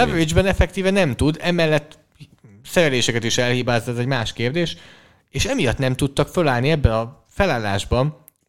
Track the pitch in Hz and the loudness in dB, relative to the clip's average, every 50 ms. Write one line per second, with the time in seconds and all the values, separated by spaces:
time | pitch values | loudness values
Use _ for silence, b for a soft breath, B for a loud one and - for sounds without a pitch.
0 | 247 - - 165 165 156 165 180 190 202 185 - 190 - - 196 185 190 196 202 | 2 2 2 0 0 0 2 2 2 2 2 2 0 0 0 -2 -2 0 2 2
1 | 185 147 117 - 131 147 156 - - 175 175 170 165 156 156 147 151 - - - | 2 0 0 0 0 0 0 -2 -2 -2 0 2 2 2 2 0 -2 -4 -20 -20
2 | _ _ _ - - - _ _ - 117 101 104 123 - - 190 170 147 131 123 | _ _ _ -20 -20 -20 _ _ -20 -20 -20 -20 -10 -2 2 4 4 4 4 2
3 | 110 - 113 117 107 117 - - 120 123 123 123 123 123 120 117 113 127 120 120 | 0 0 0 0 -2 -2 0 0 0 2 0 0 0 0 0 0 0 -2 -4 -4
4 | 120 131 139 123 110 - - - 113 123 139 175 170 - - B B B B B | -4 -2 -2 -4 -4 -6 -6 -4 -4 -2 -2 -2 -4 -4 -6 B B B B B
5 | B B B B B B - - - 196 269 262 160 120 110 - 135 131 127 - | B B B B B B -6 -4 -4 -2 -2 0 0 0 0 0 0 -2 -2 -2
6 | 147 135 139 - 143 - - 185 170 147 123 120 123 147 165 156 127 117 110 110 | -2 -2 0 -2 -2 -2 0 0 0 0 0 0 0 0 0 2 2 2 2 0
7 | 113 120 - - _ _ - - 202 185 143 120 110 101 98 101 - - - 120 | -4 -6 -10 -18 _ _ -4 -2 0 0 0 -2 -2 -2 -2 -4 -2 -2 0 0
8 | 135 151 151 - _ _ - _ _ | 0 -2 -4 -10 _ _ -20 _ _